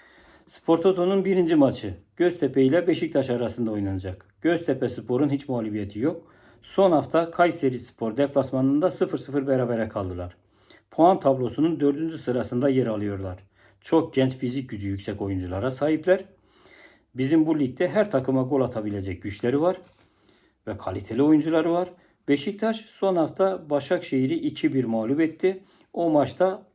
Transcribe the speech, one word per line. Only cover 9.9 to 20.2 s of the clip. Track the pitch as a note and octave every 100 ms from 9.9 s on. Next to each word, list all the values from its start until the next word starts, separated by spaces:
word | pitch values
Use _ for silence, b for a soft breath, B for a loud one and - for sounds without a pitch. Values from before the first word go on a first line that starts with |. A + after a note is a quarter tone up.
| G#2+ F#2 F2+ F2+ - b b b b b
Puan | - E3+ F#3+
tablosunun | C#3 B2+ A#2+ B2 D#3+ D3
dördüncü | C#3+ C#3 E3 D#3
sırasında | - B2 G#2 B2 C#3
yer | C3 A#2
alıyorlar. | G#2+ G#2 G2 F#2+ F2+ - b b b
Çok | - D#3+ D#3+
genç, | C3 C3 C3
fizik | B2 C3+ C3
gücü | G#2+ G2
yüksek | G2 - G2
oyunculara | G2 F#2+ F2+ F#2+ B2
sahipler. | B2+ D3 D3+ F3+ F#3+ - _ b b b b b b b
Bizim | B2 C3+ D#3+ D#3
bu | D#3
ligde | B2+ B2 F3+
her | G#3 D#3
takıma | C3 C3 C3
gol | B2+ C#3+
atabilecek | A#2+ A2+ G#2 G2+ F#2+ E2+
güçleri | G#2 G2 A#2+ C#3+
var | F3 F#3 b b b b